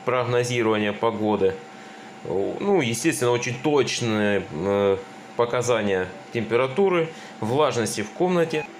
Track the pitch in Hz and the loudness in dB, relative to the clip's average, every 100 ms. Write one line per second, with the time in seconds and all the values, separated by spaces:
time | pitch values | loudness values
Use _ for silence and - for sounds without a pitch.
0 | - 123 120 123 123 123 110 107 104 104 | 0 0 2 0 2 2 2 2 0 0
1 | 117 107 107 104 95 92 - - - - | 0 0 0 2 2 0 -14 -18 -18 -18
2 | - - - 92 98 - 202 190 123 117 | -18 -14 -6 -2 -2 -2 2 2 2 0
3 | 165 131 123 120 127 127 156 143 117 - | 0 2 2 2 0 -2 2 2 2 0
4 | 120 107 104 101 92 76 95 101 101 95 | 0 2 2 2 -2 -4 0 2 2 2
5 | - - - - 117 127 120 117 104 95 | -4 -16 -10 -2 0 0 2 2 2 0
6 | 92 - - 120 107 117 131 131 196 175 | 0 -8 -8 -6 0 0 2 2 2 2
7 | 160 - - - 107 135 147 117 104 110 | 0 -6 -16 -8 -2 2 2 2 -2 -4
8 | 104 - 180 180 165 156 151 | -8 -2 0 2 0 -2 -6